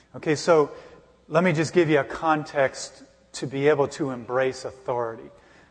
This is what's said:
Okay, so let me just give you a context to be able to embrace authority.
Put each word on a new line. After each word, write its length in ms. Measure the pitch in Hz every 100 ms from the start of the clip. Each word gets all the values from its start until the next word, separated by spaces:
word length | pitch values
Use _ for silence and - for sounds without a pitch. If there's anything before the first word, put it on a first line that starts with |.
| _ 127
Okay, 180 | 165
so 380 | 143 - 160 143 - - - _ _ -
let 160 | 160
me 80 | 180
just 200 | 160 156
give 160 | 180 156
you 120 | 147
a 40 |
context 1000 | 135 - 160 151 143 147 131 - - - - _ _
to 140 | - 139
be 220 | 135 143
able 180 | 143 135
to 220 | - 139
embrace 540 | 127 113 127 131 127
authority. 680 | 127 - - 120 117 117 139 - _ - _